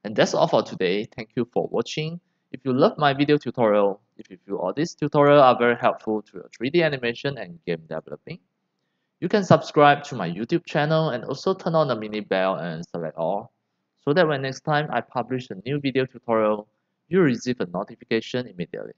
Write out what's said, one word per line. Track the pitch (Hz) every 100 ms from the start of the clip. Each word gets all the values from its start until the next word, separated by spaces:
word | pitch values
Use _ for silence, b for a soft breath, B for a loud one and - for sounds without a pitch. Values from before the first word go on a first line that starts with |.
And | 107
that's | 110 180
all | - 165
for | 123
today. | - 98 90 101 113 -
Thank | 110
you | - 117
for | 95 80
watching. | 101 - - 156 175 _ _ _
If | -
you | 135
love | 127 190 -
my | 147
video | 135 147 147
tutorial, | 123 117 113 104 101 98 _ -
if | -
you | 92 -
feel | 95
all | 87
these | 101 165 -
tutorials | 147 151 143 147
are | 127 120
very | 120 120
helpful | 117 - - 107
to | -
your | 92 - -
three | 127
D | 170
animation | 160 139 120 117 143 131
and | 92 85 -
game | 82 80
developing, | 80 69 73 - - _ _ _ _ _ _ _ _
you | 175
can | 214
subscribe | 185 156 - 156 147 147
to | - -
my | 85
YouTube | 85 117 170
channel | - 160 147 160 156
and | 120
also | - 143 190
turn | 190 175
on | 160 147
the |
mini | 113 107 107
bell | 104 95 95 85
and | 87 85 85
select | 87 80 -
all, | 82 101 120 _ _ _ _ _
so | -
that | 156 160
when | 139
next | 135 131
time | - 147 151
I | 120
publish | - 127 117 127 127
a | 95 120
new | 147
video | 139 127 131
tutorial, | 120 - 113 107 107 107 _ _ _ _
you | 180
receive | 156 113 127 123
a | 90
notification | 87 104 117 - 113 - 127 123
immediately. | 90 82 - 55